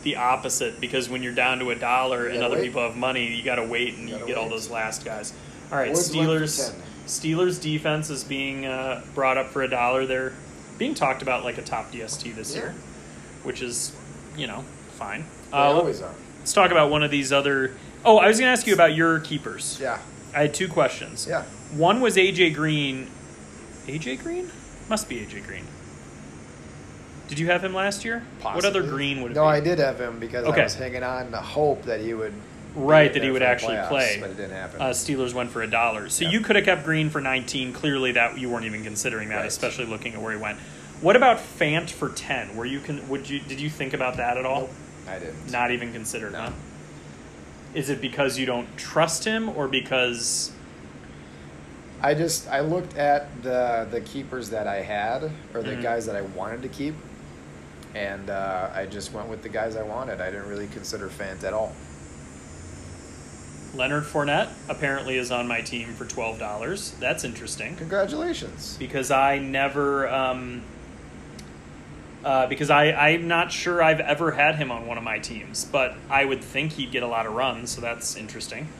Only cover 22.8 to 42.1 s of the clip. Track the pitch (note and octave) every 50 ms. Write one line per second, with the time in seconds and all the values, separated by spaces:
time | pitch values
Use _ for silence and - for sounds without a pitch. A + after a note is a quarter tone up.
22.8 | C#3+ C3+ C3 C3 C3 - - - - - - - - - - - - - - -
23.8 | - - C#3 D#3+ - B3 C4 B3+ - E4+ E4+ F4+ F#4 E4+ - - - - - -
24.8 | - - A3 G#3+ - - B2+ A2+ G#2+ G#2 A2 G2+ G2 - G2 F#2 - - - -
25.8 | - - - - - - - - - - - - - - - - - - - -
26.8 | - - - - - - - - - - D3+ C#3+ E3 E3+ F3 F3 F#3 F#3+ F#3 F#3+
27.8 | F#3+ G3+ G3+ - - A3+ A3+ A#3 A#3 - - - - G#2 G2 F3+ G3 G3+ G3 F#3+
28.8 | E3 D3 C#3 C3+ C#3 C#3 C#3 C3 B2 A#2+ A#2+ D3 D#3 D#3 D3+ D3 D3+ E3+ F3+ D#3
29.8 | C#3+ C3+ B2+ B2 B2 A#2+ A#2 A#2 A#2 A2+ B2 B2 B2 D#3 D3+ D#3+ A#2+ G#2+ - -
30.8 | C3 B2+ B2 B2+ B2+ B2 B2+ B2+ B2 A#2+ A2+ G2+ - - - D3 D3+ D3 C3+ -
31.8 | - B2+ A2+ G#2+ A2 A2+ A2+ A2 A2 G#2+ G2+ G#2 - - - - - - - D3
32.8 | C3+ C#3+ D#3 D#3 D3+ C#3 - C#3+ C3+ C3+ C3 B2+ B2+ B2 B2 - A2+ A2+ A2 G#2+
33.8 | F#2 E2+ C#3+ C3+ B2+ A2+ G#2 G#2 G2+ G2 F#2+ G2 G2 F#2 F#2 F#2+ F#2 F2+ - -
34.8 | C#3 C3 B2 - - - C#3+ C3 B2+ B2 A#2+ B2+ A#2+ A#2+ - A#2 A2+ A2 A2+ A#2
35.8 | A#2+ A#2 A2 G#2+ G2+ - - - E3+ E3 F#3 A3+ G#3+ - G#3+ G3+ - G3 F3+ D#3
36.8 | D3 D#3+ D#3+ D#3 D3+ D#3 D#3 D3+ C3+ C3+ C3 C3 B2 - - C#3 B2+ B2+ A#2+ -
37.8 | - D3+ C#3 C3+ C3 B2+ A#2+ B2 A#2 A#2 - C3+ B2+ B2 A#2+ A#2 A2 A2 G#2+ G#2+
38.8 | A2 G#2+ G#2 G2+ - C3 A2+ A2 G#2+ G#2+ G#2+ G#2+ - - - - - A#2 - -
39.8 | A#2+ A2 A2 G#2+ - B2 A2 G#2+ A2 A2 A2 G#2+ A2 G#2+ G#2 - - - - -
40.8 | - - - - D3+ F3 G#3+ B3 C4+ B3+ A3+ - - - - - E3+ D3 D3+ E3
41.8 | E3+ E3 - - C#3+ B2+